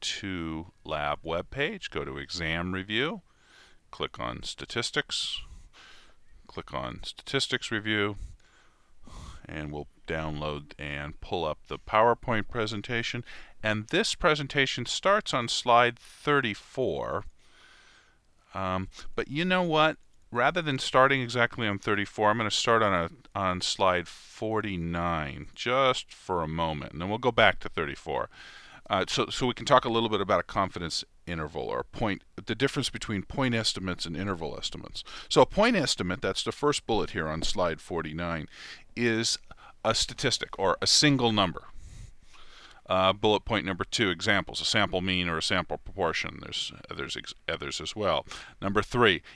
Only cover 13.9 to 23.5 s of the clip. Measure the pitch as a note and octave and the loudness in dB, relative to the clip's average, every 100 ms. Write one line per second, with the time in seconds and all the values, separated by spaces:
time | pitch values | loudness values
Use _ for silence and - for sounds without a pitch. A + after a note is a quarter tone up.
13.9 | E3+ - - F3 D3+ C#3 C#3+ C3 - A#2+ | 0 0 2 2 2 0 0 2 0 -4
14.9 | - F#3 G3+ - C#3 A#2 - C3 A#2+ A#2+ | 0 2 2 2 -2 0 0 6 8 6
15.9 | A#2+ - - - C#3+ B2 G2+ - - A#2 | 2 -10 -6 2 2 2 -2 -6 -2 0
16.9 | C#2+ A#1 D#2+ G#2+ - - - - - - | 0 -2 -4 -6 -12 -20 -20 -20 -20 -20
17.9 | - _ _ _ _ _ G2 F#2+ F#2 F#2+ | -20 _ _ _ _ _ -4 -2 -2 -4
18.9 | - - - G#2 C#3+ F3+ F#3 F3 D#3 D#3 | -8 -6 -4 -4 -2 0 2 2 4 4
19.9 | - - - - A#2 C3 F3 D#3+ C3+ - | 2 -8 -20 -6 2 2 2 0 -2 2
20.9 | C3 C3 C3+ A#2+ B2 A#2 - A2 G2+ - | 6 6 6 2 2 2 2 0 0 0
21.9 | G2+ G2 - G#2 A2 G#2+ - - A2+ G#2+ | 0 0 2 4 4 2 2 4 6 6
22.9 | F#2 E2+ - - G2 F#2+ | 4 0 -6 -10 -2 -2